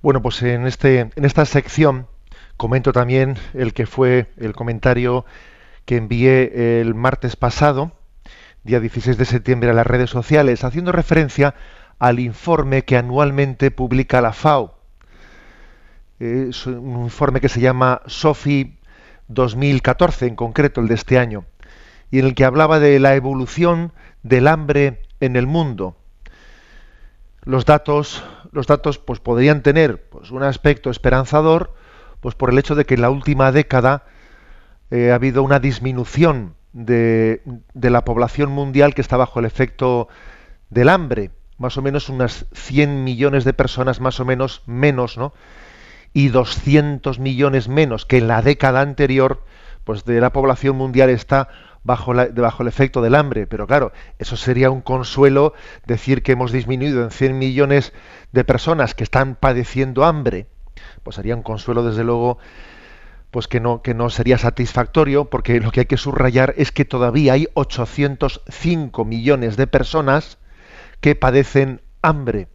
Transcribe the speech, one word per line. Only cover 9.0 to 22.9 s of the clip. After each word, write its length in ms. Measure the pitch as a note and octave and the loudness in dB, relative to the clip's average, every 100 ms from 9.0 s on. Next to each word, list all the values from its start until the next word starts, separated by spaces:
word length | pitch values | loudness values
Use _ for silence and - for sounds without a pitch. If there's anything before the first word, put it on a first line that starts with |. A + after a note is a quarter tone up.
| A#2+ A#2 | -2 0
de 80 | B2 | 0
septiembre, 440 | B2 A#2 B2+ A#2+ | -2 0 0 2
a 40 | |
las 120 | A#2 A#2 | 2 2
redes 240 | B2 B2 | 0 0
sociales, 540 | B2 A2+ D3+ C#3 A#2 | -4 2 4 4 2
haciendo 300 | B2+ C3 F3+ | -2 -4 -2
referencia 640 | F3 - D#3+ D3 - C#3+ - - - - - | -2 2 2 2 0 0 0 -18 -20 -20 -2
al 220 | B2 A#2+ | 0 2
informe 640 | B2 G#2+ - D#3+ C3+ C3+ - | -2 -6 -2 0 2 -2 2
que 100 | B2+ | 0
anualmente 720 | A#2+ B2+ C#3+ C#3 C#3 B2+ C3+ | 0 0 0 0 -2 0 -2
publica 520 | - B2+ B2+ C3 B2+ | 0 -2 -2 0 0
la 100 | A#2+ | 0
fao. 460 | A2 D#3 D3 G2+ - _ _ _ - - - - - - - - - - _ | 0 0 0 -2 -12 _ _ _ -20 -20 -20 -20 -20 -20 -20 -20 -20 -20 _
Es 460 | A#2 B2 C3 B2 C3 | -6 -4 -4 -8 -10
un 340 | B2 C3 A#2+ | -10 -8 -6
informe 380 | A#2+ - - C3 | -8 -2 0 2
que 80 | B2+ | 0
se 100 | A#2+ | 2
llama 420 | B2+ B2+ B2+ B2+ - | 2 2 2 0 -6
sofi 760 | - D#3 D3 D3 C#3+ C3 - - - - - - | -2 0 0 0 -2 -2 -10 -20 -20 -20 -20 -10
dos 300 | A#2 B2+ A2 | -2 -2 0
mil 240 | C#3+ C3+ | 0 2
catorce, 440 | - B2+ F3+ - B2 | 0 2 0 0 -4
en 120 | A2+ | -4
concreto 420 | A#2 A2+ C#3+ C#3 | -6 0 0 2
el 80 | A2+ | 0
de 80 | A2+ | -2
este 240 | - B2+ | 2 2
año, 240 | A#2+ G#2 F2+ _ - - - - - | 2 -6 -14 _ -20 -20 -20 -20 -4
y 80 | C3 | 0
en 80 | C3 | 0
el 60 | |
que 120 | B2 C3 | 2 2
hablaba 340 | B2+ D#3 D#3 | 4 2 4
de 180 | D3 | 6